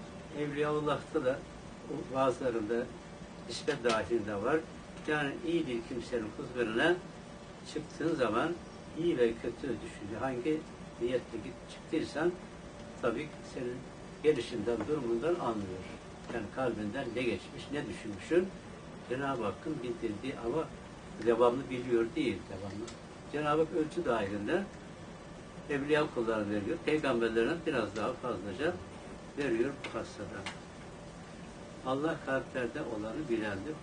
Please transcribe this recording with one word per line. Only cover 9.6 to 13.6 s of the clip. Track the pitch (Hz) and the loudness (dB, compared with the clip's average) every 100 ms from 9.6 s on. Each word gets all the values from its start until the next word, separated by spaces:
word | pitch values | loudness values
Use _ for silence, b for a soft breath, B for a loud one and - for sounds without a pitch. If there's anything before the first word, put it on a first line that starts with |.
düşünce, | 139 107 - - 104 110 | -4 -4 -6 -8 -6 -2
hangi | 135 120 156 156 - - - - | 0 0 2 0 -2 -12 -12 -2
niyetle | 120 127 - 110 | 2 2 0 -8
git, | 92 - - | -8 -10 -12
çıktıysan | - - 160 - 143 175 - - - - - - - | -12 -2 0 0 2 2 2 -8 -12 -12 -12 -12 0
tabii | 123 117 156 - - | 0 0 -4 -8 -8
senin | 143 | -4